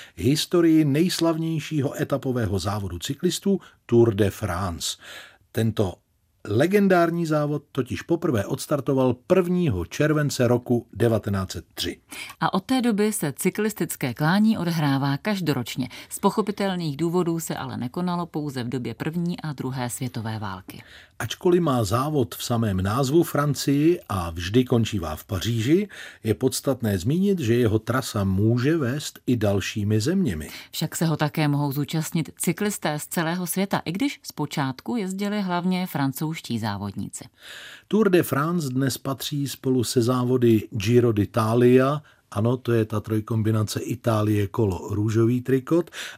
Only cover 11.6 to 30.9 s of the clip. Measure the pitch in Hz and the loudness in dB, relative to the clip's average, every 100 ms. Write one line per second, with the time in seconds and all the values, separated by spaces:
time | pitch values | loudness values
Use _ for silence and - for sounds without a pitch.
11.6 | - - 87 - _ - - - 165 190 | -12 -8 -8 -8 _ -16 -16 -4 -2 0
12.6 | - 262 240 202 214 214 151 - 185 180 | 0 0 2 2 2 0 -4 -2 -2 0
13.6 | 214 - 165 - 139 117 151 190 214 220 | -2 -2 -4 -4 -4 0 2 4 4 2
14.6 | 170 165 147 135 139 139 - 196 160 135 | 0 0 2 2 0 -2 -2 -2 0 -2
15.6 | 120 - 120 - - - 202 202 208 202 | -2 -6 -6 -10 -16 -2 0 0 -2 -4
16.6 | 196 180 165 139 165 175 170 165 - - | -4 -2 -4 -2 0 0 0 -2 -4 -8
17.6 | 131 107 120 - 180 175 170 160 151 131 | -6 -6 -6 -4 -4 -4 -4 -6 -6 -6
18.6 | 120 131 123 113 156 165 175 175 156 143 | -4 -6 -6 -6 -6 -2 -2 -4 -6 -6
19.6 | 131 131 123 - 127 123 110 110 104 92 | -6 -4 -6 -4 -6 -6 -6 -6 -8 -10
20.6 | - - - - - - 117 - 185 180 | -14 -20 -20 -20 -20 -10 -8 -2 2 2
21.6 | 165 127 104 117 143 151 113 - - 120 | 2 2 2 0 0 0 -2 -4 -4 0
22.6 | 113 92 95 113 135 160 165 143 147 135 | 0 0 0 0 2 2 2 0 0 0
23.6 | - 143 151 175 - 101 85 82 85 113 | 0 2 4 2 -2 -4 -4 -6 0 2
24.6 | 127 120 110 101 80 78 - 92 98 117 | 4 2 2 -2 -4 -8 -6 -4 -2 -2
25.6 | 110 170 208 - - - 110 104 131 - | 2 2 2 -8 -18 -6 -4 0 0 0
26.6 | - 131 110 98 90 165 196 190 117 120 | -2 -2 0 0 0 0 2 2 2 4
27.6 | 120 110 - 131 123 110 98 95 107 120 | 4 2 0 -2 -2 -2 0 2 2 2
28.6 | 131 170 120 143 - - - 120 104 101 | 2 0 -2 -4 -8 -6 -2 0 2 0
29.6 | - - 104 107 113 190 165 80 76 - | -2 -2 0 2 2 0 0 -2 -6 -14
30.6 | - - 160 | -14 -8 -6